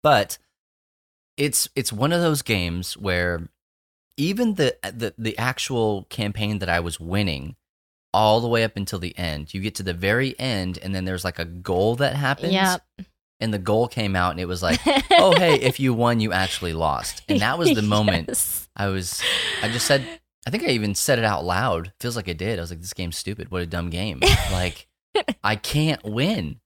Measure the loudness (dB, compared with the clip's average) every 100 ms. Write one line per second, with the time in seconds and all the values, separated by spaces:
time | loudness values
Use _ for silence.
0 | 6 4 2 -6 _ _ _ _ _ _
1 | _ _ _ -2 0 0 -2 -2 -4 0
2 | 2 2 2 0 0 0 0 -4 -6 -4
3 | 0 0 0 -2 -6 _ _ _ _ _
4 | _ -2 0 2 0 2 0 0 -10 -6
5 | -6 -4 -6 -2 -4 -4 -4 0 0 0
6 | -6 -4 -4 -2 -2 -2 0 0 0 -6
7 | -4 0 0 -4 -8 -14 _ _ _ _
8 | _ 4 6 6 4 2 2 -2 -6 -6
9 | -6 -4 -4 -4 -8 -6 -6 -4 -6 -2
10 | 0 2 0 -2 -4 -2 -4 -6 -4 -4
11 | -2 -4 -4 -6 -10 -8 -2 2 2 2
12 | 0 0 -2 -2 0 2 2 0 _ -20
13 | -20 _ _ _ -4 -2 2 2 2 -2
14 | 0 2 0 0 -4 -2 0 2 2 2
15 | 6 8 8 6 6 4 2 2 2 4
16 | 4 4 2 2 0 -2 -4 0 0 0
17 | -4 -10 -2 0 2 2 2 4 4 4
18 | 4 0 -2 -4 -4 -6 -10 -4 -2 -2
19 | -4 -4 -4 -2 -4 -4 -4 -2 2 2
20 | 0 -14 _ _ -6 -4 0 0 0 0
21 | 2 2 2 0 0 0 0 -2 -4 _
22 | -6 -6 -6 -4 -4 -4 -6 -10 -12 -8
23 | -8 -6 -8 -8 -6 -6 -4 -4 -4 -4
24 | -6 2 4 4 2 -2 -4 -6 -20 _
25 | _ -4 -4 -4 -2 -2 -2 0 0 -2
26 | -4 -2 -2 -2 -6 -10